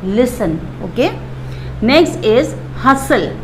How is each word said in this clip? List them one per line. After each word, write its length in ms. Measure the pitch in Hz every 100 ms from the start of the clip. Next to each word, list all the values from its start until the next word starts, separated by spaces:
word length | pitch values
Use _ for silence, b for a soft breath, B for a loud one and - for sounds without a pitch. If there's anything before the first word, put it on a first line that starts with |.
लिसन, 560 | 185 208 247 - 190 160 - -
ओके? 260 | 190 - 294 - - - B B B B
नेक्स्ट 420 | 214 285 349 -
is 280 | 220 226 311 - - -
हसल। 440 | 254 269 - 262 151 135